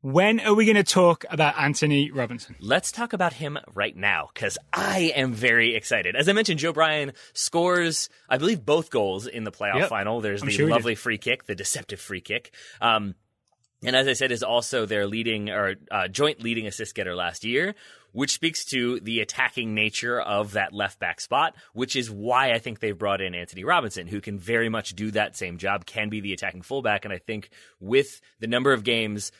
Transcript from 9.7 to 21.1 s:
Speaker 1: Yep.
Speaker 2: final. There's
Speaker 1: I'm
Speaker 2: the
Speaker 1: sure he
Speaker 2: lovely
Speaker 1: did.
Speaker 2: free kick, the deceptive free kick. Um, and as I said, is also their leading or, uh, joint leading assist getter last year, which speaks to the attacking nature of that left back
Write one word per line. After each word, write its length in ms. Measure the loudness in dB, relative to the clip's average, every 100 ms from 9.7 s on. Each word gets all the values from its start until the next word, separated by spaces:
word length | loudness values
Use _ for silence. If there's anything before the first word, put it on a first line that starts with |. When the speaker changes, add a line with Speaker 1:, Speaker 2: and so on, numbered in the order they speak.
| 0
Speaker 1:
Yep. 100 | 0
Speaker 2:
final. 300 | 0 -2 -2
There's 220 | -2 -4
Speaker 1:
I'm 60 | -4
Speaker 2:
the 60 |
Speaker 1:
sure 120 | 0 2
he 60 |
Speaker 2:
lovely 220 | 2 0
Speaker 1:
did. 40 | -4
Speaker 2:
free 180 | -4 -4
kick, 260 | -2 -4
the 100 | -4
deceptive 460 | -6 -4 -6 -6 -14
free 200 | -10 -12
kick. 320 | -6 -8 -8 -20 -20 -2
Um, 340 | 2 2 0 -10 _ _ _ _ _ _
and 100 | 0
as 140 | 2 4
I 60 |
said, 180 | 2 0
is 100 | -2
also 440 | 0 0 0 -2 0
their 200 | 0 0
leading 440 | -2 -2 -2 -2
or, 260 | -2 -2 -4 -6
uh, 200 | -4 -4
joint 320 | 0 0 0
leading 240 | -4 -4 -6
assist 300 | -8 -10 -6
getter 180 | -6
last 300 | -4 -6 -6
year, 320 | -2 -2 -2 -6 -16 -20 _
which 180 | -6 -4
speaks 340 | -2 -2 -4 -4
to 340 | -2 -2 -2
the 200 | -4 -4
attacking 540 | -4 -2 -2 -2 -4
nature 460 | 0 0 -2 -4 -2
of 320 | 0 -2 0
that 220 | -2 -4
left 240 | -2 -6 -4
back 200 | -6